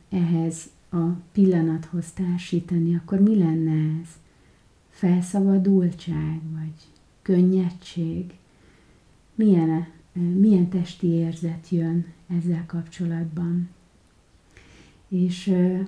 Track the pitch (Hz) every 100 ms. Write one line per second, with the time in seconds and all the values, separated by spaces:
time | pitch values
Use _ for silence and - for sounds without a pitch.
0 | - 190 170 165 165 160 - _ - 170
1 | 165 175 - - 190 175 165 160 160 175
2 | 165 - 180 175 - 170 170 175 165 170
3 | - 196 202 220 165 160 160 156 156 156
4 | 170 - _ _ _ _ _ _ _ -
5 | 185 180 180 202 196 196 185 190 175 175
6 | - 156 156 160 160 156 156 156 - _
7 | _ _ - 180 180 185 180 180 - -
8 | 165 165 180 - _ _ _ _ _ _
9 | _ _ _ - 220 180 160 160 165 -
10 | _ 180 175 180 214 190 175 185 170 -
11 | 175 165 165 165 165 165 - 175 165 170
12 | 170 - - 175 175 170 170 170 165 -
13 | 170 165 170 156 170 175 175 - _ _
14 | _ _ _ _ _ - - - - _
15 | - 185 180 180 - 180 180 185